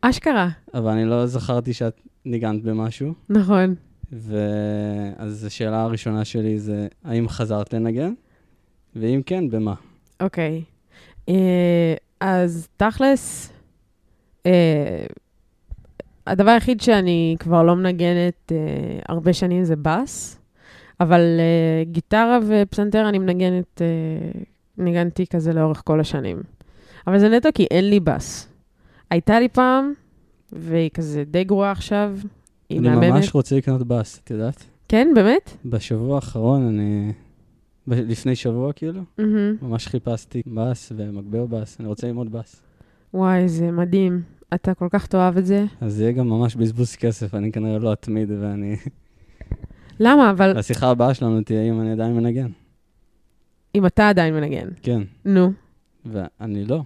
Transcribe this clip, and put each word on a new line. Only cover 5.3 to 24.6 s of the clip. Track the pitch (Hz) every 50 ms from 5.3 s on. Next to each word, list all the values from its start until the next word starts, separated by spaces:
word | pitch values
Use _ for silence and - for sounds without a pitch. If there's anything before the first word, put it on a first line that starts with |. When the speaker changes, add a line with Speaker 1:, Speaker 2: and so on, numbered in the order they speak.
| 104 104 110 107
Speaker 2:
השאלה | - - 117 107 107 110
הראשונה | 113 113 117 110 - 117 107 107 110
שלי | - - 120 107 110 110 107
זה, | 104 107 107 104 104 101 _ _ _
האם | 165 117 117 120 113
חזרת | - - 120 107 110 104 104 - -
לנגן? | 113 113 113 113 123 147 180 233 - _ _ _ _ _ _ _ _ _ _ _ _ _ _ _
ואם | 117 110 113 127 139 131
כן, | - 185 185 175 135
במה? | 110 110 110 104 101 - - - _ _ _ _ _ _
Speaker 1:
אוקיי. | 180 196 - - 165 156 156 160 165 _ _ _ _ _ _ - - - - - - -
אה, | 180 190 185 185 180 180 175 175 170 170 170 165 160 - _ _ _ _
אז | - 190 190 185 180 175 170 165 160 - _ _
תכלס, | 202 220 220 - 269 269 277 262 - - - - - - - - _ _ _ _ _ _ _ _ _ _ _ _ _ _ _ _ _
אה, | 180 185 175 170 160 156 147 143 - 90 78 55 - - - _ _ _ _ _ _ _ _ _ _ - - - - - _ - _ _ _ _ -
הדבר | 185 185 202 208
היחיד | 233 233 220 247 254 208
שאני | - 247 226 202 185 180 175 170 165 165 165 165
כבר | - 170 170 170 165
לא | 170 175
מנגנת, | 175 185 185 180 175 175 175 175 175 175 180 175 _ _ -
אה, | 165 160 156 156 143 139 147 - - - - -
הרבה | - 165 156 175 175
שנים | - - 180 180 180 185
זה | 165 160
בס, | 147 143 156 156 190 262 277 - - - - - - _ _ _ _ _ - - - - - _ _
אבל, | 175 160 180 175
אה, | 170 170 170 165 165 165 170 165 165 165 160 160 160 165
גיטרה | 170 165 - _ - 214 233 226 247 247 220 208
ופסנתר | 214 208 202 196 - - 208 208 202 214 220 214
אני | 208 196
מנגנת, | 190 185 180 180 185 185 180 180 180 _ _ -
אה, | 175 165 165 165 160 160 160 156 - 165 - - - _ _ _